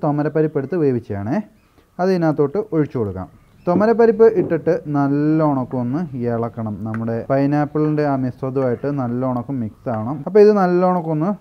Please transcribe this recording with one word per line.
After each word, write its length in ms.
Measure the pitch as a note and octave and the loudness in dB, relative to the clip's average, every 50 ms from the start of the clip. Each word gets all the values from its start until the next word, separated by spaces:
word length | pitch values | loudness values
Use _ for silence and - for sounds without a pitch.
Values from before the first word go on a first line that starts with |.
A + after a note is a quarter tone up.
| - | -2
തൊമരപ്പരിപ്പ് 540 | D#3 C#3+ D3 D3 D3+ D3 D#3+ D#3 D#3 D3+ C#3+ C3+ | -2 -2 0 -2 -2 0 0 0 0 0 -4 -4
എടുത്ത് 160 | C3 - F3+ D3+ | -4 -2 0 0
വേവിച്ചതാണേ. 500 | C#3+ B2+ A#2+ - - G#2+ G2 G2 G#2+ C#3+ G#3 G#3 - _ _ _ _ _ _ _ _ _ - | 0 0 0 -4 -6 -8 -6 -4 -4 -4 -4 -4 -8 _ _ _ _ _ _ _ _ _ -2
അത് 80 | F3+ F#3+ F#3+ | 0 0 2
ഇതിനകത്തോട്ട് 420 | F3+ E3+ D#3+ D3 C#3+ D3 C#3 - G3 G#3+ - - | 2 2 0 2 2 0 0 0 -4 -4 -2 0
ഒഴിച്ചു 220 | D#3 D3 C3 - C3 A2 | 0 0 0 -2 -4 -4
കൊടുക്കാം. 260 | G2+ F#2 F#2 F#2 - - - _ _ _ _ - | -4 -4 -8 -10 -12 -14 -20 _ _ _ _ -4
തൊമരപ്പരിപ്പ് 600 | F3 F3 F#3 G#3 A3 A#3 G#3+ A#3 A3+ A3+ G#3 A3+ A3+ - F3+ | -2 0 2 2 2 4 4 4 4 6 6 6 6 6 4
ഇട്ടിട്ട് 340 | D#3+ - E3+ D#3 C#3 E3 E3+ - - D3 D3 | 0 0 -2 -2 0 0 -2 -2 -2 -4 -2
നല്ലോണക്കം 840 | C#3+ C#3+ C#3 C#3+ C#3+ D3 D3+ D#3 D#3 D#3+ D3+ C#3+ C3+ B2+ A#2+ - B2+ A#2+ | 0 0 0 0 0 2 2 2 2 2 2 0 0 -4 -4 -4 -4 -4
ഒന്ന് 180 | A#2+ B2+ D#3 F3+ D3+ B2+ C3 A#2+ | -2 -4 -4 -6 -6 -6 -6 -4
ഇളക്കണം. 480 | A#2+ A#2 A2+ A2+ A2+ A2+ A#2 A2+ A2 G#2+ F2 G#2 | -4 -2 -2 -4 -4 -6 -6 -8 -6 -6 -6 -6
നമ്മുടെ 300 | A2+ A2 A2+ A2+ A2+ A#2 A#2 G#2+ - | -6 -6 -4 -4 -4 -4 -6 -2 -2
പൈനാപ്പിളിൻ്റെ 720 | C3+ C3+ C#3 C#3+ D3 D3 D3 C#3+ - D3+ D3+ D3+ D3+ D3+ D3+ C#3+ C#3 | 0 2 2 2 2 0 0 -2 0 -2 0 0 0 0 0 0 0
ആ 0 | C3 C3 | -2 -2
മിശ്രിതമായിട്ട് 640 | B2+ - - - C3 B2+ C#3 C3+ B2+ A#2+ G#2+ - C#3 C#3+ C#3+ | -4 -4 -6 -8 -4 -2 -2 0 0 -2 -2 -4 -4 -4 -4
നല്ലോണക്കം 560 | B2+ A#2 A#2+ B2 C3 C3 B2+ B2 A#2 - C#3 C3 A#2 | -4 -4 -4 -4 -4 -2 -4 -4 -6 -6 -6 -6 -6
mix 260 | G#2+ - - - C3+ A#2 | -6 -8 -10 -8 -6 -6
ആവണം. 220 | A2 G#2+ A#2 C#3+ D#3 C#3+ | -4 -4 -6 -6 -8 -8
അപ്പോൾ 120 | F#3 F3+ G#3+ G#3 | 2 6 6 8
ഇത് 80 | G#3 G#3+ G3+ | 8 6 4
നല്ലോണക്കം 520 | F#3+ F3+ F3+ F3 F3+ F#3 F3+ F3+ D#3+ D#3+ D#3+ | 2 2 2 2 2 2 2 0 -2 -2 -2
ഒന്ന് 140 | D3+ D#3+ F#3+ G#3 F3 | -2 0 -2 -4 -2